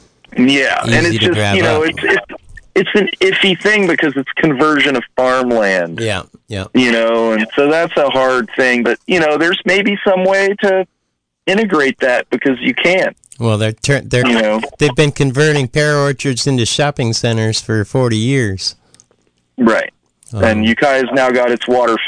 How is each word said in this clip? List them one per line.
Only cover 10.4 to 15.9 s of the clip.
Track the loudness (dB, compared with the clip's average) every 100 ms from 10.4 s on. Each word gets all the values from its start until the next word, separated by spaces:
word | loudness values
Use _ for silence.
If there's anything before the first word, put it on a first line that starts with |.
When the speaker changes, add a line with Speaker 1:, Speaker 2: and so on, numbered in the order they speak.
| 0 0
Speaker 1:
to | 0 0 -2 _ _ _ _ _ -2
integrate | 0 0 0 0 0
that | 0 0 -2
because | -2 -2 -2
you | -2
can. | -2 0 0 0 -6 _ -4
Speaker 2:
Well, | -2 0
they're | -2
tur-, | -2 -2 -2
they're, | 0 0 2
Speaker 1:
You | 0
know? | 0 -2 -4 -2
Speaker 2:
they've | 0
been | 2 0
converting | 0 0 2 2 0 -2
pear | -2 0